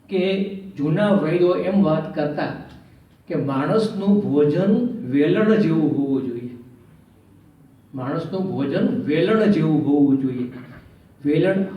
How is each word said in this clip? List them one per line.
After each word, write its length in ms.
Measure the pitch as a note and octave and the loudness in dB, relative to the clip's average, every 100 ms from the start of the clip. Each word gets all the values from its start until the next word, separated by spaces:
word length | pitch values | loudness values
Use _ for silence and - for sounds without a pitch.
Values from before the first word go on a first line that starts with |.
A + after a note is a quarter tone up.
| - | -6
કે 480 | F#3+ F#3+ G3 - - - C#3 | -2 0 -2 -4 -8 -12 -6
જૂના 320 | D3+ F#3+ G#3 | -2 2 2
વૈદો 460 | G3+ D#3 F3+ F3+ | 2 2 2 2
એમ 280 | F3+ F#3 G3+ | 2 0 2
વાત 320 | D#3 D#3 - | 2 2 -2
કરતા 320 | D#3 D3 D3+ - - - - - - - _ - | -4 -4 -4 -6 -8 -14 -20 -20 -20 -20 _ -8
કે 80 | |
માણસનું 840 | D3 C3+ C3+ D#3 G#3+ G#3+ G3 G3 G3+ | -4 -2 -2 0 0 0 -2 2 2
ભોજન 680 | B2+ D3 D3 E3+ G3+ B3 A#3+ - B2 | 2 2 2 2 2 2 0 -6 -2
વેલણ 440 | C#3+ D#3 G#3 A3 | 0 2 2 2
જેવું 420 | G3+ E3 D#3 C#3+ C#3 | 2 2 2 0 0
હોવું 300 | C#3 C3 A#2+ | -2 -2 -4
જોઈએ, 300 | A#2+ B2 - - - - - _ _ _ - _ _ - _ _ | -8 -12 -16 -20 -20 -20 -20 _ _ _ -20 _ _ -20 _ _
માણસનું 560 | C3+ C3 D#3+ - F#3+ - | -10 -6 -6 -4 -4 -4
ભોજન 500 | B2 C#3+ F#3+ - - | -2 -2 0 0 0
વેલણ 440 | C#3 D#3 F#3+ A3 | 0 0 2 4
જેવું 400 | G#3 E3 D#3 D3+ | 4 2 2 2
હોવું 360 | C3+ D3 C#3 C3+ | 2 4 4 2
જોઈએ. 300 | C3 A#2+ B2 - - - - - - - | 0 -4 -8 -10 -18 -20 -20 -20 -20 -6
વેલણ 400 | C#3+ D#3 F#3 G3 F#3+ | -2 2 2 0 -4